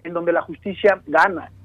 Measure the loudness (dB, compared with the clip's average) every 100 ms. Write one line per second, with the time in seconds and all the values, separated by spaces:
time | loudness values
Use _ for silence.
0 | -10 -4 0 -2 -2 -10 -10 0 2 2
1 | 0 2 2 0 -10 -20